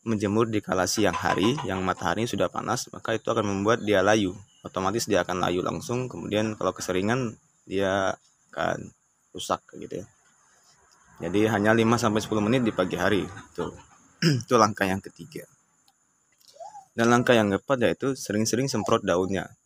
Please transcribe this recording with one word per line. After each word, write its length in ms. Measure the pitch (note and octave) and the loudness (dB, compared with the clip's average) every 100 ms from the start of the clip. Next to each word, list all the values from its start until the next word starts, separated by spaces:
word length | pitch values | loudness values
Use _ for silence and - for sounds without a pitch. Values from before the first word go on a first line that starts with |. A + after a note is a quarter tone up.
| A2+ | -2
menjemur 400 | A2 G2+ G#2+ A2+ | -2 0 2 2
di 160 | G#2+ | 0
kala 240 | - F#2 F#2 | -2 0 0
siang 280 | - G2 E2+ | 2 2 2
hari 440 | F2 E2+ G2+ D3+ F#2 | 0 2 2 0 -4
yang 160 | F#2+ | -4
matahari 400 | F#2 F2+ F2 E2+ | -2 -2 -2 -2
sudah 240 | A#2 G2+ F2+ | -2 -2 -2
panas, 400 | - - A#2+ - | -4 -4 -4 -6
maka 300 | - - A2+ | -12 -6 -4
itu 80 | - | -2
akan 180 | A2+ G#2 | -2 0
membuat 380 | G2 G2+ A#2 | 0 0 0
dia 160 | G#2+ G2 | 2 2
layu. 360 | G2 A2 F#2+ F#2+ - _ | 4 2 2 -4 -18 _
Otomatis 440 | - - F#2+ A2+ - | -10 -4 -2 -2 0
dia 200 | F#2 F2+ | 0 0
akan 160 | F2+ | -2
layu 160 | F#2 F2+ | -2 -2
langsung, 480 | - E2+ - B2 B2+ | -2 -6 -6 -6 -6
kemudian 480 | F2 F2 G2+ A2 A2 | -10 -4 -2 -2 -2
kalau 160 | F#2+ | -4
keseringan 640 | - - F#2 G2+ B2 A#2+ - _ _ - | -4 -4 -2 0 0 -2 -8 _ _ -8
dia 480 | F#2 G2 G2 F#2+ - _ _ _ | -2 0 0 0 -4 _ _ _
akan 400 | - E2+ - - _ _ _ _ F2+ | -4 -4 -4 -10 _ _ _ _ -16
rusak 240 | - F#2 - | -6 -6 -6
kayak 120 | - - | -18 -12
gitu 80 | - | -12
ya. 20 | G#2 _ _ _ _ _ _ _ _ _ _ - | -12 _ _ _ _ _ _ _ _ _ _ -12
Jadi 320 | E2 F#2+ G#2+ | -2 2 2
hanya 240 | G#2+ G#2+ A2+ | 4 4 4
lima 240 | A2+ A#2 | 4 4
sampai 240 | A#2 G#2+ | 2 0
sepuluh 160 | - A2 | 0 -2
menit 240 | G#2 C3 | 2 2
di 80 | A2+ | 0
pagi 240 | - F#2 E2+ | 0 -2 0
hari. 320 | F#2 G#2 F2+ | 2 2 -2
Itu, 480 | F#2 - - E2 - - _ _ _ | -10 -14 -8 -8 -10 -20 _ _ _
<clears throat> 240 | E3 C3 - | 0 0 2
itu 80 | B2 | 4
langkah 320 | G#2+ G#2 G2 | 4 4 -2
yang 160 | F#2+ | -2
ketiga. 400 | - - E2 D#2+ - _ _ _ _ _ _ _ _ _ _ - - - _ - | -6 -18 -16 -16 -18 _ _ _ _ _ _ _ _ _ _ -20 -18 -18 _ 0
Dan 160 | A#2 | 4
langkah 240 | A#2+ B2 A#2+ | 4 6 4
yang 160 | G#2 | 4
keempat 280 | G2 - C3+ | 0 -2 0
yaitu 320 | A2+ - C3+ C3 | 2 0 -4 -6
sering-sering 560 | - G#2+ A2 A2+ C3+ | -4 -2 0 0 -2
semprot 320 | B2 G2+ A2+ | -2 0 0
daunnya. 480 | G2 F2 F#2 F#2+ - - | 2 0 0 -2 -6 -14